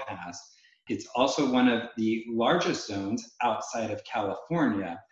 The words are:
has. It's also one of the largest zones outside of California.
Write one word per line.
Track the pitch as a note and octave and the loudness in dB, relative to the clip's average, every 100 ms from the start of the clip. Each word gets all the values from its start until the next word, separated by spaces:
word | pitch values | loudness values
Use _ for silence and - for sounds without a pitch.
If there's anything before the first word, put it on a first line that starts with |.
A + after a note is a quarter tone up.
| - | -2
has. | F#2 F2+ - - _ _ _ - | -10 -10 -12 -16 _ _ _ -6
It's | G#2+ - | -6 -4
also | A#2+ C3+ - C3+ | 0 2 2 2
one | B2+ B2 | 6 6
of | A#2 A2+ - | 4 -2 -2
the | A2 A2+ A#2 | 0 0 -2
largest | A2+ A#2 F3 F#3 - - | 2 4 4 2 -2 -4
zones | G2 G2 A#2+ - - | -6 -2 -4 -6 -2
outside | A#2+ A2 A2 A#2+ A2 | 0 0 -4 -4 -4
of | G#2 | -6
California. | - A#2+ G2+ F#2+ - E3 C3+ G2+ F2+ E2+ - | -6 -4 -4 -4 -4 0 2 2 -2 -8 -14